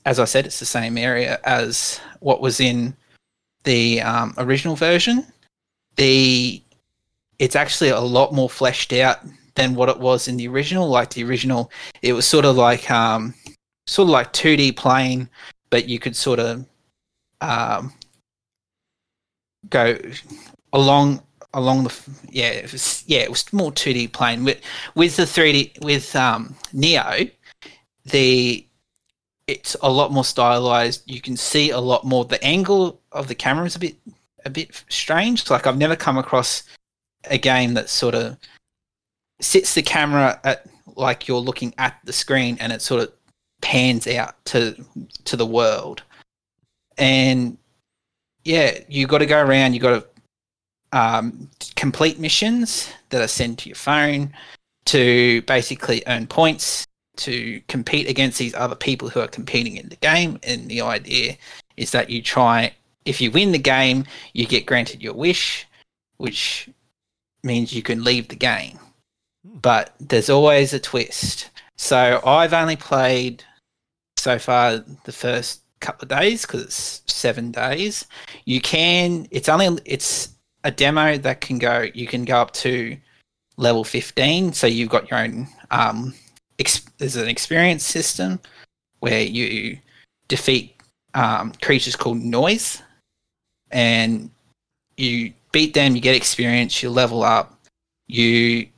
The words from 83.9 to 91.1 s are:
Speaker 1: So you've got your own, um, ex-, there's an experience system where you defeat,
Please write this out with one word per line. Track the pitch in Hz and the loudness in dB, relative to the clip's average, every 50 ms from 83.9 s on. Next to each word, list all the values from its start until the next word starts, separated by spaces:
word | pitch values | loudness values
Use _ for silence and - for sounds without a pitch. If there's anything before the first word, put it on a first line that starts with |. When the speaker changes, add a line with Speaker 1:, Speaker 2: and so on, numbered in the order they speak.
| - 123 - - - - 131 143 160 180 190 175 | -6 -6 -6 -4 -2 0 2 2 2 2 0 -2
Speaker 1:
So | 147 - - | 0 2 2
you've | 117 117 113 120 110 | 2 2 0 0 0
got | 117 110 - - | 0 -2 0 -2
your | 123 120 | -2 -2
own, | 113 113 113 113 135 - - - - _ | -2 -4 -6 -8 -12 -12 -16 -20 -8 _
um, | 123 120 113 113 110 110 123 131 - - _ _ _ _ _ _ _ - | 0 0 0 0 0 -4 -8 -10 -12 -14 _ _ _ _ _ _ _ -4
ex-, | 135 - - - - - _ - | -2 -2 -2 -4 -6 -12 _ -8
there's | 143 135 127 | -8 -6 -4
an | 120 113 117 | -4 -4 -4
experience | 120 - - - 165 170 175 180 165 151 - | -4 -6 -4 -2 2 2 2 2 2 0 -4
system | - - 165 160 - - - 180 185 185 185 - - _ - - _ _ _ _ _ _ _ | -4 -4 -2 -4 -4 -4 -4 -4 -4 -4 -6 -8 -16 _ -20 -20 _ _ _ _ _ _ _
where | - 120 120 113 | -4 -2 0 0
you | 110 - 110 120 123 110 110 107 107 113 147 143 _ _ _ _ _ _ _ _ _ | 0 -2 -2 -4 -4 -4 -4 -6 -6 -8 -10 -14 _ _ _ _ _ _ _ _ _
defeat, | - - - - - 131 120 - - _ _ _ _ _ _ _ _ | -6 -6 -2 0 0 0 0 -2 -6 _ _ _ _ _ _ _ _